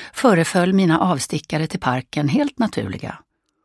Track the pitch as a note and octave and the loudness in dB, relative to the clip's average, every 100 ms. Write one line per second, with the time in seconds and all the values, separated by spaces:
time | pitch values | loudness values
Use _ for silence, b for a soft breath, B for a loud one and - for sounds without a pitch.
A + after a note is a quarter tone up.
0 | B - B3 E3+ D#3+ F#3 F3+ F#3+ F3+ E3 | B 0 4 4 2 2 2 4 4 2
1 | F#3 D3+ - D#3+ - D#3 D#3+ F3+ B2+ B2+ | 2 0 -4 -6 -4 -4 -4 -4 -2 -2
2 | - D3+ C#3+ A#3 D4 - A3+ - G2+ F2+ | -4 -2 0 0 0 -2 -4 -2 -6 -8
3 | A2+ - _ _ _ _ | -10 -14 _ _ _ _